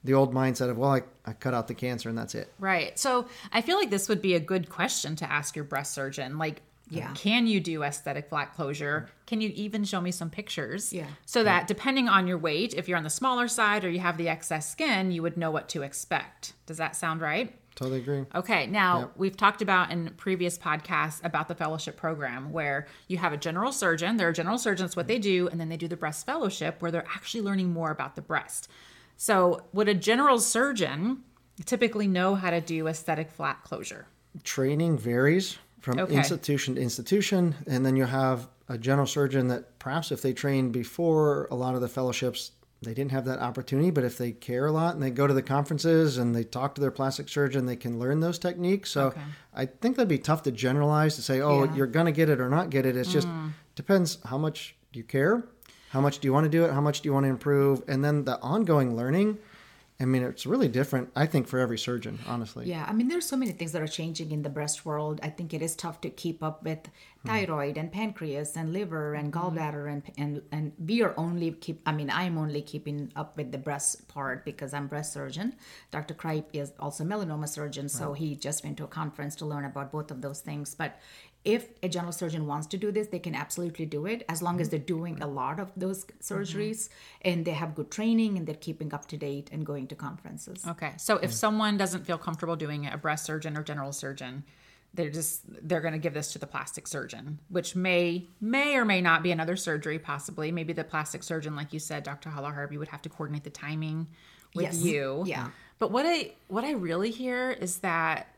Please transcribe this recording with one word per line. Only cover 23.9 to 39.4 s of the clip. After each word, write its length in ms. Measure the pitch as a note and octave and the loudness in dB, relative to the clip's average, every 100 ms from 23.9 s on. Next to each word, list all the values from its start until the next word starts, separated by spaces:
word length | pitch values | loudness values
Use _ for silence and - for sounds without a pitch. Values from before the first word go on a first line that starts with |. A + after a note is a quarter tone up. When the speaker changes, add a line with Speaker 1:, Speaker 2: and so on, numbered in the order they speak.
| E3 E3+ A3+ | 2 2 2
Speaker 2:
They're 120 | E3+ | 2
a 40 | E3 | 2
general 160 | E3+ B3 | 0 0
surgeon, 280 | A#3 F#3 F#3 | 2 0 0
that's 100 | - | -2
what 120 | E3+ | 0
they 120 | A#3 | 2
do, 280 | G3+ F3+ F3+ | 4 4 2
and 100 | E3+ | 0
then 100 | D#3+ | -4
they 80 | E3 | -4
do 100 | E3+ | -6
the 80 | E3+ | -4
breast 280 | D#3 D3+ - | -4 -4 -4
fellowship 560 | D#4 G#3+ - D#3 E3 | 0 0 0 -4 -2
where 80 | E3+ | -2
they're 140 | E3 E3 G3 | -2 -4 -8
actually 240 | - A#3+ | -6 -4
learning 280 | G3+ G3 F3+ | 0 2 2
more 180 | E3 D#3+ | 0 -2
about 240 | D3+ C3+ C#3+ | -2 -6 -8
the 60 | |
breast. 460 | - D3+ - - - - - - - - | -2 -2 -2 -10 -10 -20 -20 -20 -20 -4
So 420 | - G3 F3+ - - | 4 6 6 4 -2
would 160 | F#3+ G#3 | 2 4
a 40 | |
general 460 | F#3+ G3 A#3 C#4+ A#3+ | 4 4 6 8 6
surgeon 840 | - A3+ C#4 A#3 D3+ C#3 G#3 C4 - _ _ - - | 6 4 2 2 0 0 0 -2 -6 _ _ -14 -2
typically 420 | A#3+ A#3 A3 G3+ | 2 2 4 2
know 280 | F3+ F#3 G3 | 4 4 4
how 140 | F#3 | 4
to 100 | E3+ | 2
do 260 | E3 E3 D#3+ | 0 0 0
aesthetic 420 | D#3+ - D#3 D#3 | -2 -2 -2 -2
flat 320 | - D3 - | -4 -4 -4
closure? 440 | - - - - - _ _ - | -8 -8 -8 -12 -16 _ _ -12
Speaker 1:
Training 540 | - - C3 D3 E3+ D3 | -6 0 2 4 4 2
varies 600 | A2+ A#2+ C#3 F3 F#3 - - - | 2 6 6 6 2 -8 -16 -8
from 200 | - B2+ | -2 0
Speaker 2:
Okay. 160 | F#3 C#3+ | 2 4
Speaker 1:
institution 600 | C#3 F3 - C#3+ C3 C3 | 4 0 0 0 0 -2
to 60 | |
institution, 760 | B2 - A2+ G3+ G3 F#3+ F3 D3 - | -2 -2 2 2 4 4 4 2 0
and 200 | B2+ C3 | 2 4
then 100 | C3+ | 4
you 100 | B2 | 4
have 420 | C3+ C3 B2 B2 _ - | 4 2 2 -4 _ -8
a 80 | A#2+ | -4
general 300 | A#2+ C#3 C3+ | 2 4 4
surgeon 400 | D3+ C#3 C3+ | 2 2 4